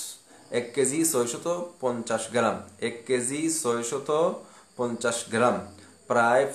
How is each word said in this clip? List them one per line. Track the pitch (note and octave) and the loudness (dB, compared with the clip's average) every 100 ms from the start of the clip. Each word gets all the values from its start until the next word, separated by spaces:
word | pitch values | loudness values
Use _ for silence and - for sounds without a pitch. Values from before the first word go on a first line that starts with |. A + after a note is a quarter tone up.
| - - _ - - | -10 -14 _ -20 -6
এক | A#2+ A#2+ - | -4 -4 0
কেজি | B2+ D3+ D#3+ | 0 2 2
ছয়শত | B2 A#2+ D3+ E3+ F3 E3+ - | 2 0 -2 -4 -4 -6 -4
পঞ্চাশ | B2+ A#2+ A2+ A2 - | -4 -2 -2 -2 0
গ্রাম, | A#2 A2 F#2 - - | 2 2 0 -8 -6
এক | A#2 - - | -6 -6 -2
কেজি | B2 A#2+ C#3+ D#3+ | 0 0 -2 -2
ছয়শত | D#3 B2 A#2 A#2 C#3 C#3 D3+ F3+ A3 - - - - | -2 0 -2 -2 -4 0 2 2 -2 -12 -20 -14 -4
পঞ্চাশ | A#2+ A#2 A#2+ A2+ - | -4 -2 -2 -2 -2
গ্রাম, | A2+ A#2+ F#2+ - - - - - | 2 4 2 -4 -16 -20 -12 0
প্রায় | A#2+ A#2 B2+ C#3 | 4 6 6 4